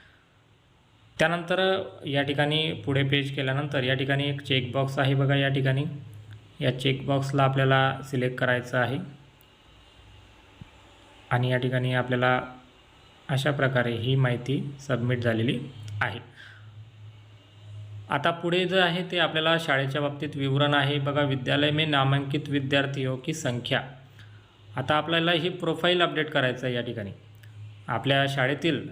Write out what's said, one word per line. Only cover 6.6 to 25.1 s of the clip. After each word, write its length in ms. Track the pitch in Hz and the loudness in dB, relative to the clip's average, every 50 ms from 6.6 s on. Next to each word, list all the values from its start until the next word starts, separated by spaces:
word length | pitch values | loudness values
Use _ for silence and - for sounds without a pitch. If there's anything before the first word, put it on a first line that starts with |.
या 200 | 143 131 127 - | -2 0 0 0
चेकबॉक्सला 640 | - 135 131 - - 139 139 139 135 - - 139 135 | 0 0 0 0 -2 -2 -2 0 0 0 2 4 4
आपल्याला 580 | 135 135 139 135 131 135 135 135 135 135 - - - | 4 4 2 4 4 4 4 4 2 0 -2 -6 -6
सिलेक्ट 260 | 139 127 123 127 127 | -4 -2 -2 -2 -2
करायचं 420 | - 135 127 123 123 120 - - 127 | 0 0 0 0 0 -2 -2 0 0
आहे 200 | 120 113 135 170 185 - - - - - - _ - - - _ _ - - - - - - - - - - - - - - - - - - - - - - - - - - - - - - - - - | 0 0 -2 -4 -6 -10 -14 -18 -20 -20 -20 _ -20 -20 -20 _ _ -20 -20 -20 -20 -20 -20 -20 -20 -20 -20 -20 -20 -20 -20 -20 -20 -20 -20 -20 -20 -20 -20 -20 -20 -20 -20 -20 -20 -20 -20 -20 -6 -2
आणि 200 | 131 123 127 127 | -2 0 2 0
या 80 | 127 127 | 0 0
ठिकाणी 360 | 131 127 131 127 123 127 127 | 0 0 0 0 0 0 0
आपल्याला 480 | 127 123 127 127 123 127 127 127 127 127 - - - - - - - - - - - - - - - - - | 0 0 0 0 2 4 4 4 2 0 -4 -10 -18 -20 -20 -20 -20 -20 -20 -20 -20 -20 -20 -20 -18 -6 -4
अशा 220 | 135 131 - 151 | -2 0 0 0
प्रकारे 420 | 139 139 135 127 135 123 120 120 117 | 0 0 0 2 2 2 0 0 -2
ही 220 | 107 104 127 135 | -2 0 0 2
माहिती 600 | 135 131 123 120 113 - - 135 165 208 - - - | 2 2 2 0 -2 -2 -2 -2 -2 -4 -6 -10 -12
सबमिट 380 | - - 131 113 120 123 127 117 | -6 -4 -2 -2 0 0 0 0
झालेली 420 | 107 120 110 110 113 131 - - - - - - - - - - | 0 0 0 2 0 0 -2 -2 -6 -10 -12 -14 -14 -12 -4 -4
आहे. 200 | 131 113 98 120 - - - - - - - - - - - - - - - - - - - - - - - - - - - - - - - - - - - - - - | -4 -4 -4 -6 -12 -16 -20 -20 -20 -20 -20 -20 -20 -20 -20 -20 -20 -20 -20 -20 -20 -20 -20 -20 -20 -20 -20 -20 -20 -20 -20 -20 -20 -18 -16 -16 -16 -16 -16 -16 -4 -2
आता 200 | - 143 - 170 | -2 0 2 0
पुढे 340 | 170 170 - 170 170 180 185 | 0 0 -2 0 2 2 2
जे 160 | 175 185 190 | 2 4 4
आहे 300 | 180 170 165 185 175 - 180 | 4 4 2 0 -2 -2 0
ते 60 | 175 | 0
आपल्याला 380 | 165 151 - 160 160 160 165 160 | 2 2 2 2 2 4 2 2
शाळेच्या 400 | 165 156 139 135 135 135 139 151 | 2 2 2 2 2 0 0 0
बाबतीत 280 | 147 143 139 - 156 151 - | -2 -2 -2 -4 -6 -6 -4
विवरण 400 | 143 139 135 135 139 147 147 143 | -2 -2 0 2 2 4 4 4
आहे 240 | 143 135 139 147 147 | 4 4 2 2 0
बघा, 240 | 135 143 139 147 147 | 0 0 0 2 2
"विद्यालय 480 | 135 135 127 - 135 139 143 147 151 | 2 0 -2 0 0 2 2 2 2
में 200 | 147 151 160 156 | 2 2 2 2
नामांकित 580 | 147 139 135 139 139 139 139 139 151 147 135 - | 2 2 4 4 2 2 0 -2 -4 -4 -2 -2
विद्यार्थियों 680 | 139 143 135 131 143 139 139 135 135 139 131 131 131 | -2 -2 0 2 2 2 2 0 -2 -2 -2 -2 -4
की 180 | 131 - 160 160 | -4 -4 -6 -6
संख्या." 480 | 160 - 131 120 120 113 - 143 113 - - - - - - - - - - - - - - _ - - - - | -4 -4 -4 -4 -4 -2 -2 -2 -2 -2 -4 -10 -18 -20 -20 -20 -20 -20 -20 -20 -20 -20 -20 _ -20 -20 -10 -6
आता 180 | 135 131 139 151 | -4 0 2 2
आपल्याला 380 | 151 147 165 | 2 2 2